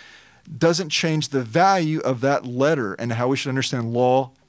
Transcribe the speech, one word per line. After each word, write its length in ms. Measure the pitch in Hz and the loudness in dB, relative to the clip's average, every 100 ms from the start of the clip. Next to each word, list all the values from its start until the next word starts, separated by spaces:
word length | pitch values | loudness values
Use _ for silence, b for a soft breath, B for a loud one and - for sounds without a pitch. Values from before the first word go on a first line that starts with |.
| B B B B B - | B B B B B 0
doesn't 320 | 165 160 170 | 2 2 -2
change 400 | - 165 156 151 | -2 0 0 -2
the 140 | 139 | -4
value 560 | 113 156 190 190 156 156 | 0 2 4 4 0 -2
of 220 | - 127 | -2 0
that 240 | 135 139 123 | 0 0 -2
letter 500 | 123 139 156 104 - | 0 2 2 -2 -4
and 180 | 120 | -6
how 140 | 117 123 | -2 -2
we 100 | 135 | -2
should 120 | 139 | -2
understand 440 | 131 131 131 117 | -4 -2 -4 -2
law 380 | 120 123 131 127 _ | 0 2 2 0 _